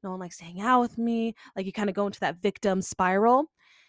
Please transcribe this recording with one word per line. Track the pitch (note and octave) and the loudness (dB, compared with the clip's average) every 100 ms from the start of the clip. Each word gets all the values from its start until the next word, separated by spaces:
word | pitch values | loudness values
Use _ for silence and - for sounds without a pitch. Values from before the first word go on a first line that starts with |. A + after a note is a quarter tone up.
No | G3 | -8
one | F#3 | -8
likes | F3+ - | -10 -14
to | |
hang | E3+ F3+ | -16 -6
out | A3 B3+ | 2 4
with | A#3+ - | 2 -2
me." | A#3 A#3 A3+ A3 - - | -2 0 -2 -6 -12 -8
Like, | F#3+ | -6
you | |
kinda | G#3 G3+ | -2 -2
go | F#3 G3+ | 0 -4
into | - | -2
that | E3 E3+ | -4 -2
victim | G#3 - G#3 F#3+ | -4 0 0 0
spiral. | F#3 - F#3 F#3+ A3+ B3+ D#4 _ _ _ | -2 0 2 4 4 4 2 _ _ _